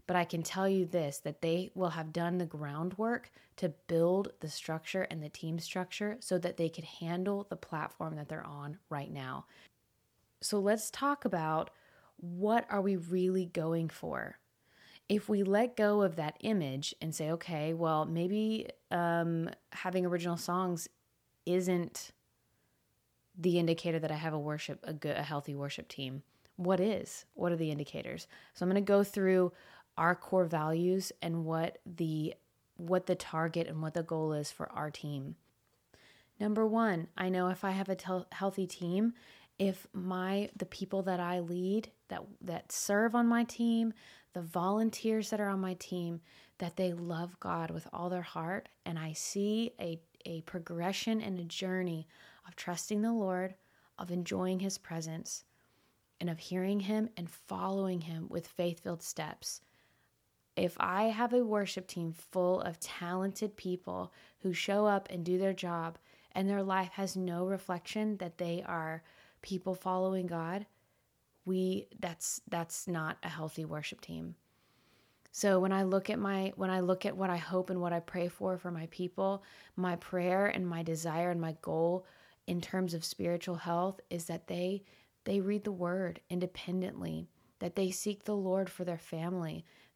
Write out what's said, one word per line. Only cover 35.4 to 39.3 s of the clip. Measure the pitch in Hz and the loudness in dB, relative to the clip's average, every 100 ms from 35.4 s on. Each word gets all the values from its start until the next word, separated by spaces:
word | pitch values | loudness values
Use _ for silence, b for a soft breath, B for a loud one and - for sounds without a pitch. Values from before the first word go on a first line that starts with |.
| _ _ _ _ _ b b b b _ | _ _ _ _ _ b b b b _
Number | 208 214 220 | 0 4 4
one, | 226 226 170 165 | 4 4 2 -2
I | - 185 | -2 0
know | 185 180 | 2 2
if | 185 | 0
I | 196 | -2
have | 190 196 | 0 -2
a | |
tel-, | 185 190 185 - | -2 -2 -4 -4
healthy | - 196 196 180 | -2 -2 0 -4
team, | - 175 185 233 B B | -2 0 2 2 B B